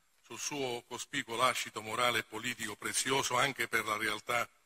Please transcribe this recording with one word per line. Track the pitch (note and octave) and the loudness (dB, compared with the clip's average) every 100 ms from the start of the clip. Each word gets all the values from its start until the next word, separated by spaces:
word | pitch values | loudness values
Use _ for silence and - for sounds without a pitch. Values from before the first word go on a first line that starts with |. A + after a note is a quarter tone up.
| _ _ | _ _
sul | - A#2 | -16 -8
suo | - D3 C3 A#2+ - | -6 -2 -2 -4 -6
cospicuo | A#2+ - C#3 B2 A2+ | -10 -4 -4 -2 2
lascito | B2+ A#2 A#2+ A2+ | 2 2 -4 -6
morale | G#2+ A2 B2 A#2 | -4 2 2 2
e | |
politico | - A2 A#2+ A#2+ A2 G#2 | -2 -6 -6 -6 -6 -6
prezioso | G#2+ G#2 B2+ C3+ B2+ B2 | -4 -2 2 2 4 4
anche | C#3 B2 A#2 | 2 2 0
per | A2+ | 0
la | A2 G#2+ | 2 0
realtà | A2 G#2+ - A#2+ A2 _ | 0 -2 0 -2 -2 _